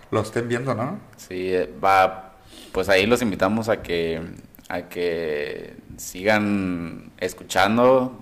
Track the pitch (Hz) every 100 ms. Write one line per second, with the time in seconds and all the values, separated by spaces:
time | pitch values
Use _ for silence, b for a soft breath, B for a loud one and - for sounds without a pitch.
0 | B 110 104 120 120 120 135 110 135 202
1 | - - - 92 92 92 - 107 95 95
2 | 92 - - - B B B 92 92 95
3 | 104 120 120 92 95 110 110 101 - 85
4 | 82 82 85 - - - - 87 - 90
5 | 87 85 80 73 73 - - - - -
6 | - 90 101 107 104 101 92 87 82 -
7 | - - 92 - 90 92 101 117 123 131
8 | 127 -